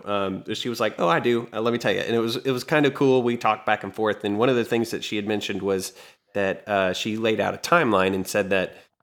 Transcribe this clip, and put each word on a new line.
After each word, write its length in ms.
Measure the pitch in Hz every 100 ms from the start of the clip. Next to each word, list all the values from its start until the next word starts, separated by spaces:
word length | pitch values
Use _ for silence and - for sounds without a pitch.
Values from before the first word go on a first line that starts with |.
| -
Um, 480 | 101 98 92 85
she 160 | 107 123
was 100 | 113
like, 180 | 110 -
"Oh, 100 | 170
I 120 | 165
do. 280 | 120 117 117
Uh, 80 | 110
let 120 | 117
me 60 | 117
tell 140 | 120
you." 80 | 95
And 160 | - 117
it 20 |
was, 180 | 113 131
it 140 | 135
was 140 | 123
kind 220 | - 151 139
of 80 |
cool. 280 | 135 139 131
We 140 | 120 117
talked 300 | 110 107 -
back 180 | 104
and 100 | 101
forth. 300 | 101 107 101
And 140 | 104 101
one 100 | 127
of 80 | 120
the 80 |
things 260 | 113 117 110
that 140 | 98
she 120 | - 107
had 100 | 104
mentioned 340 | 104 - 95
was 320 | 95 95 95 - - _ _
that, 340 | 104 95 90 -
uh, 280 | 101 95
she 240 | 90 113 110
laid 220 | 113 107
out 140 | 98
a 40 | 98
timeline 560 | - 170 131 98 95
and 120 | 95 92
said 220 | 107 95
that, 240 | 98 90 - - _